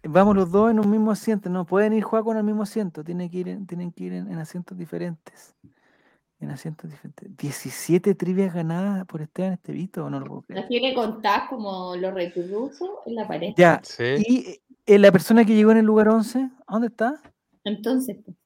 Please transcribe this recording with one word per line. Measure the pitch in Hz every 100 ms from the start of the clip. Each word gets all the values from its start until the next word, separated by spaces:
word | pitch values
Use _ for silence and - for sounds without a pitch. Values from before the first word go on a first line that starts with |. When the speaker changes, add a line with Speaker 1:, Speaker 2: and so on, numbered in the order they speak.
Speaker 1:
Vamos | 160 156 202
los | 196 175
dos | 190 226
en | 220
un | 202
mismo | 220 220
asiento. | 196 - 208 185
No | 180 180
pueden | 190 214
ir, | 220
Juaco, | 202 226 220
en | 220
el |
mismo | 208 214
asiento. | 202 226 196 156
Tienen | 151 175 175
que | 180
ir | 180
en, | 185 190
tienen | 175 175
que | 170
ir | 180
en, | 180 190
en | 170
asientos | 151 180 175 180
diferentes. | 165 170 175 160 - _ - _ _ _ _ _ _ _ _ _
En | 147
asientos | 143 165 151 165
diferentes. | 143 147 - - -
Diecisiete | 143 - 135 - - 180 202
trivias | 196 175 185 196
ganadas | 170 160 170 196 196
por | 185 165
Esteban | 151 - 190
Estevito, | 185 - 143 190 - 143
no | 139
lo | 135
puedo | -
creer. | - -
Speaker 2:
Así | 226 240
le | 254
contás | 254 220 214 208 254 -
como | 254 202 185 180 180
lo | 185
recluso | 190 175 175 175 202 277 - 370 403
en | -
la | 233 208
pared. | 160 175 180
Speaker 1:
Ya. | 175 160
Speaker 3:
Sí. | - - 120 139 214
Speaker 1:
Y, | 247 185 160 _ _ -
eh, | 196
la | 202
persona | 185 - 226
que | 214
llegó | 220 214
en | 226
el |
lugar | 220 214 214
once, | 226 220 254 262 _ -
¿a |
dónde | 220 233
está? | - 226 302 - _ _ _
Speaker 2:
Entonces, | 202 208 220 262 254 196
pues. | - -